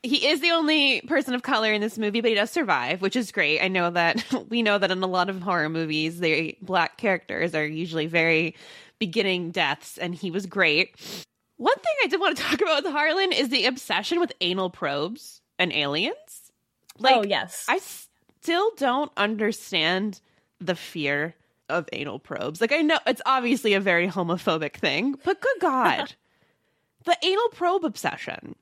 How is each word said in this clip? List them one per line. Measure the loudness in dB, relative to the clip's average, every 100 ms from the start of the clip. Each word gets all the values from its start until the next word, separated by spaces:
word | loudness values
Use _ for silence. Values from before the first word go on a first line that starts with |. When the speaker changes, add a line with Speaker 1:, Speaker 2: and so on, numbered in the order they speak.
Speaker 1:
He | 0 0 2
is | 2
the | 2
only | 2 4 4 4 0
person | 0 -2 0
of | -4
color | 0 0 2
in | 0
this | -2 -2
movie, | -2 0
but | 2
he | 2
does | 0
survive, | -2 0 0 0 -2
which | -2 -2
is | -2
great. | 0 2 2
I | 2
know | 0 0
that | 2 2 0 -2 -6
<laughs> | -2
we | 0
know | 2 2
that | 2
in | 0
a | 0
lot | 0 0
of | -2
horror | -2 0 0
movies, | -2 -2 -2 -2 0
the | 0 2 -2 -8
black | -2 0 0 -2
characters | -2 -2 -2 -4 -2 -2
are | -4
usually | -4 -4 -4 0
very | 2 4 2 0 -6 -20 -20 -20 _
beginning | -2 0 0 0 -2
deaths, | 0 0 -2 -8 -8
and | -6 -4
he | -4
was | -6 -4
great. | 2 4 4 0 -4 -14 -14 -14 _ _ _
One | 0 2
thing | 0 0 0
I |
did | 2
want | 0 0
to |
<laughs> |
talk | -2 0
about | 2 2 0
with |
Harlan | 0 0 2 2
is | 0 0
the | 2 0
obsession | -2 -2 -2 0 0
with | 0 -2
anal | -2 0 -2
probes | -2 -4 -2 -4 -6 -16 -20 _ -2
and | 0
aliens. | 0 0 0 -2 -4 -14 -20 -20 _ _ _ _ 0
Like, | 4 4
Speaker 2:
Oh, |
yes. | 4 0 -2 -8 -2
Speaker 1:
I | -2
still | -2 -18 -20 _ _ _ 0 2 2 0
don't | 0 0 -2 -2
understand | -2 0 -2 -2 -2 0 2 0 -2 -8 _ _ _ _
the | -6 -4
fear | -6 -4 -2 0 -2 -8 _ _ _
of | -4 -4
anal | -8 -6 -8
probes. | -10 -6 -6 -2
Like, | 0
I | 2
know | 2 2 0
it's | -2 2
obviously | 2 2 2 2
a | 2
very | 4 2 2
homophobic | -2 -2 0 0 0 -2 -2
thing, | 0 0 0 -2 -2
but | 0
good | 0 2
God. | 2 4 2 2 -2 -10
Speaker 2:
<laughs> | _ _ _ _ _ _ _ _ 0
Speaker 1:
The | 2
anal | 2 2 0
probe | 0 0 0 -2
obsession. | -4 -6 -6 -8 -10 -12 -18